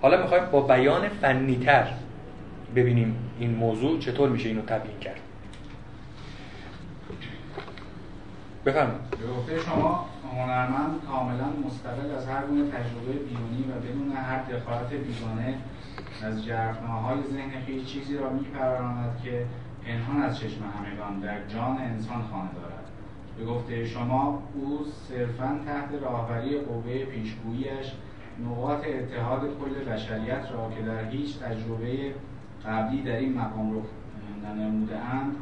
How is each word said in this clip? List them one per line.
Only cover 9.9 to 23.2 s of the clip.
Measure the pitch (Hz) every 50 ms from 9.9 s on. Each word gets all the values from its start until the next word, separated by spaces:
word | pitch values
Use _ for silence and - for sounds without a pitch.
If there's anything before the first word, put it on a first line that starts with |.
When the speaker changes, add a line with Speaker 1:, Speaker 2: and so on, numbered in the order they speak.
| - - - - - - - 135 127
Speaker 2:
هنرمند | 127 127 127 127 127 127 131 131 139 151 156 160 - - -
کاملاً | 139 131 127 123 123 123 135 147 147 143 139
مستقل | 127 123 - - 123 120 - 143 147 143
از | 131 127
هر | 127 131 135 143
گونه | 143 143 143 143
تجربهٔ | 143 - 123 120 117 117 117 117 127 139 143 131 127
بیرونی | 120 117 117 113 117 127 131 127
و | 127 120
بدون | 117 120 127 143 139 139 135
هر | 135 131 131 131 131
دخالت | 127 - 127 120 117 120 120 120 120 120
بیگانه | 147 139 - - 120 117 113 110 110 113 120 127 139 - - - - - - - - - - - - - 110
از | 110 110 110 -
جرفناهای | 117 117 113 113 113 110 - 117 117 113 110 113 127 135 143 139 135 139
ذهن | 135 135 135 131 131 127
خویش | 139 131 131 127
چیزی | - - 139 135 139 143
را | 143 135 131
می‌پروراند | 131 135 139 135 139 135 131 127 127 127 123 123 120 120 120 120 120 - 123
که | 123 123 120 120 120 - - - - - - -
پنهان | 117 117 117 117 131 143 147 147
از | 127 123 -
چشم | 110 107 - 107 107 104 101
همگان | 101 101 98 101 98 104 101 101 98
در | 95 98 104 101 95 98 107
جان | 113 117 131 131 131
انسان | 131 120 113 107 110 - 110 117 110 - 98
خانه | 95 92 92 -
دارد. | 87 87 85 - - - - - - - - - -